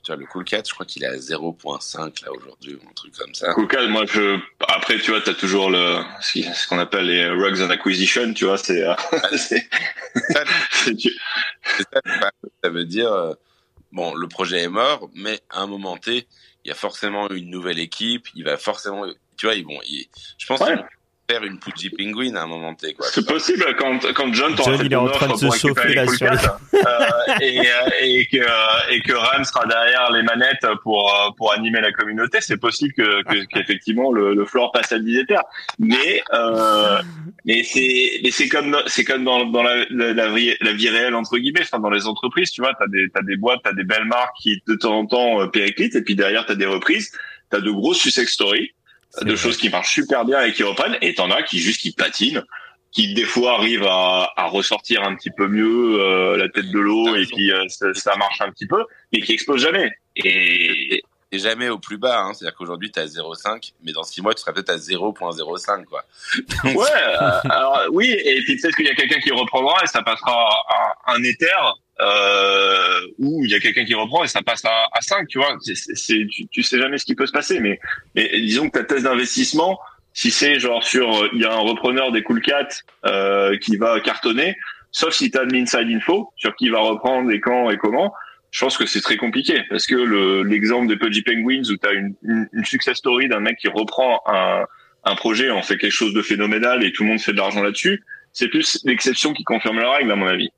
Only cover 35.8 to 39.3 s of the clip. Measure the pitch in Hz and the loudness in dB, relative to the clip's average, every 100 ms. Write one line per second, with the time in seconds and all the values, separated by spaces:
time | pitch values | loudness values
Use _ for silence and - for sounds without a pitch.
35.8 | 110 123 151 - - 117 117 113 110 107 | 2 2 2 0 0 0 2 2 4 4
36.8 | 104 98 87 80 80 - - 117 120 139 | 4 2 -2 -12 -16 -12 0 0 2 2
37.8 | 131 127 127 117 127 - 131 151 143 147 | 2 4 2 0 -2 0 0 2 2 0
38.8 | - - 113 131 127 | 0 -2 0 0 2